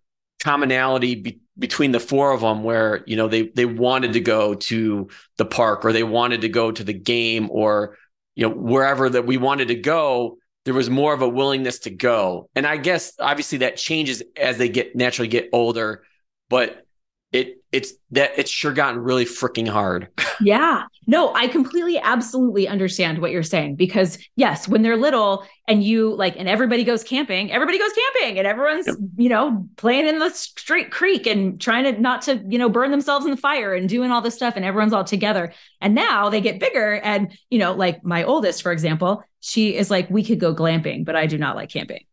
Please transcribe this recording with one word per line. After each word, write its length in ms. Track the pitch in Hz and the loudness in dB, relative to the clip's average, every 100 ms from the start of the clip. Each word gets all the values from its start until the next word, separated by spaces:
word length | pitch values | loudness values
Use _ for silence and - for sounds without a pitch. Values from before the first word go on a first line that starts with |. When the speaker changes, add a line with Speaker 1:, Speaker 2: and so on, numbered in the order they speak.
| _ _ _ - | _ _ _ -6
Speaker 1:
commonality 760 | 151 143 135 131 131 131 127 117 | 0 2 2 2 2 2 0 -2
be-, 240 | 101 - _ - | -8 -12 _ -8
between 320 | 120 - 143 | -4 0 2
the 80 | 120 | 2
four 320 | - 139 139 | 0 2 2
of 80 | 131 | 2
them 240 | 113 107 | 0 0
where, 400 | 110 113 110 104 - | 0 0 0 0 -4
you 100 | 110 | -2
know, 100 | 110 | 0
they, 200 | 110 110 | 0 0
they 160 | 127 120 | 0 0
wanted 480 | 113 123 131 123 | 2 0 2 2
to 80 | 113 | 0
go 320 | 117 110 104 | 2 2 2
to 560 | 101 - 113 110 101 95 - - - | -2 -4 -2 0 -2 -6 -14 -10 -6
the 80 | 117 | -2
park 380 | - 113 104 | 2 2 2
or 80 | 113 | 2
they 120 | 110 | 0
wanted 380 | 113 117 120 117 | 0 0 0 0
to 80 | 110 | -2
go 220 | 110 113 | 0 0
to 120 | 110 101 | -2 -8
the 80 | |
game 560 | 101 95 120 117 113 107 | -6 -2 0 0 -2 -2
or, 460 | 107 107 104 104 - _ _ _ - | 0 2 0 -2 -8 _ _ _ -2
you 120 | 113 | -2
know, 80 | 107 | -2
wherever 540 | 110 131 135 135 131 | 0 2 2 2 2
that 160 | 123 120 | 2 0
we 100 | 131 | 0
wanted 320 | 131 139 123 | 0 0 -2
to 80 | 123 | -2
go, 600 | 139 165 147 123 117 - _ _ | 0 0 0 0 -2 -8 _ _
there 100 | - | -2
was 160 | 131 120 | 0 0
more 240 | 131 151 | 2 2
of 80 | 143 | 2
a 80 | 127 | 0
willingness 500 | 120 139 135 127 - | 0 0 0 -4 -6
to 100 | - | -10
go. 600 | 95 123 113 95 90 - | -2 0 2 0 -2 -6
And 140 | 131 147 | -2 -2
I 100 | 151 | -2
guess 360 | 175 175 - - | 0 -2 -4 -4
obviously 400 | 127 143 143 139 | -2 -2 -2 -2
that 180 | 127 - | -2 -2
changes 440 | - 160 143 117 - - | -4 -4 -4 -6 -8 -4
as 220 | 127 117 | -2 0
they 100 | 123 | 0
get, 260 | 120 - 123 | 0 -2 -2
naturally 340 | 123 - 117 | -2 0 -2
get 200 | 120 120 | -2 0
older, 500 | 120 120 113 110 107 _ _ _ _ - | 0 0 0 -4 -6 _ _ _ _ -2
but 360 | 123 117 - _ _ _ _ _ | 0 0 -4 _ _ _ _ _
it, 300 | 127 131 - _ | -2 -2 -8 _
it's 220 | 135 - - - | -4 -4 -12 -4
that, 260 | 139 139 - | 0 0 0
it's 140 | - | -4
sure 220 | - 151 | -2 -2
gotten 280 | 135 139 120 | 0 0 0
really 240 | 120 127 120 | 0 0 0
freaking 420 | - 127 - 113 | -2 -4 -2 -2
hard. 420 | 104 98 90 95 - | 0 0 -2 -6 -6
<laughs> 20 | - - | -4 2
Speaker 2:
Yeah. 440 | 202 220 330 220 - _ - | 4 4 4 0 -4 _ 2
No, 260 | 302 285 | 4 4
I 140 | - 247 | 2 0
completely, 500 | 302 262 349 349 339 | 0 0 0 -2 -2
absolutely 680 | - 240 240 262 247 202 190 | 0 0 0 0 0 2 0
understand 500 | 202 185 185 170 160 | 0 -2 0 -2 -2
what 140 | 165 | -2
you're 100 | 180 | -2
saying, 340 | 160 165 147 143 | 0 -2 0 0
because 440 | 180 214 185 - - - | 2 2 0 -2 -6 0
yes, 320 | 240 156 - | 0 0 0
when 160 | 220 | 2
they're 120 | 220 226 | 4 2
little 480 | 285 254 208 196 - - - | 2 2 2 0 -4 -8 0
and 160 | 214 | 2
you, 300 | 202 226 220 | 4 2 2
like, 220 | 214 190 175 | 0 -2 -2
and 100 | 180 | 0
everybody 360 | 208 254 240 | 2 2 2
goes 200 | 233 226 | 0 -2
camping, 480 | 226 254 294 185 202 | -2 -4 -2 -4 -2
everybody 280 | 247 302 381 | 0 0 0
goes 100 | 415 | 0
camping 460 | 440 508 508 269 190 | 0 0 0 0 0
and 80 | 196 | 0
everyone's, 400 | 220 294 311 - | 0 0 0 -2
Speaker 1:
Yep. 120 | - 196 180 | -4 -4 0
Speaker 2:
you 120 | 240 | 2
know, 380 | 220 285 214 185 - | 2 2 -2 -6 -2
playing 280 | 226 254 311 | 0 2 2
in 140 | 311 | 0
the 100 | 349 | -2
street 640 | - - - - 339 - | -4 -12 -10 -2 -2 -2
creek 340 | - 370 359 226 | 0 2 2 2
and 340 | 208 190 185 | 0 0 -2
trying 260 | - 226 269 | 0 2 2
to, 140 | 214 | 2
not 220 | 247 247 | 0 0
to, 200 | 294 254 190 | -2 -4 -2
you 120 | 240 | 0
know, 100 | 240 | 2
burn 220 | 233 269 | 2 2
themselves 340 | 285 285 285 285 | 0 0 0 0
in 60 | |
the 60 | 277 | -2
fire 360 | 277 285 208 | 0 -2 -2
and 160 | 185 185 | -2 0
doing 220 | 240 247 | 0 0
all 100 | 240 | 0
this 140 | 233 226 | -2 -2
stuff, 180 | 247 202 | -4 -2
and 80 | |
everyone's 300 | 190 196 214 | -2 0 2
all 100 | 208 | 2
together. 500 | 185 196 208 196 170 - - - | 0 -2 0 0 -4 -10 -20 -4
And 140 | 202 226 | 2 2
now 340 | 453 214 208 | 2 2 2
they 100 | 214 | 0
get 200 | 208 190 | -2 -2
bigger. 340 | - 339 214 208 | -2 0 0 -2
And, 320 | 208 208 202 - - | -2 -2 -2 -6 -2
you 80 | 240 | 0
know, 160 | 180 | 0
like, 300 | 185 180 165 | 0 -2 -2
my 200 | 180 170 | -2 -2
oldest, 380 | 170 302 202 - | 2 2 0 -2
for 100 | 180 | -2
example, 520 | 170 160 160 180 214 - _ | -2 0 0 0 -2 -6 _
she 360 | - 226 214 - | -4 0 2 2
is 140 | 202 | 0
like, 220 | 190 185 | 0 0
"We 120 | 202 | 0
could 160 | 220 190 | 0 0
go 140 | 170 | 0
glamping, 500 | 160 165 165 156 - | 0 0 0 -2 -4
but 120 | 160 156 | -4 0
I 100 | 156 | 0
do 140 | 151 | 0
not 160 | 139 107 | -4 -6
like 140 | 110 | -8
camping." 340 | 143 - - _ | -10 -10 -12 _